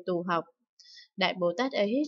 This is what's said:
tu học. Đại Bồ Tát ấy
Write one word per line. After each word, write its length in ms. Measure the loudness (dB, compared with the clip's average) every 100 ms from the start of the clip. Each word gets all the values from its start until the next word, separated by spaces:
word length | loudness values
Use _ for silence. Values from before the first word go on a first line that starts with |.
| -2
tu 160 | -2
học. 220 | 0 -2 -2 _ _ _ -20 -20 -14 -2
Đại 180 | -2 2
Bồ 120 | 0 2
Tát 160 | 0
ấy 300 | 2 2 2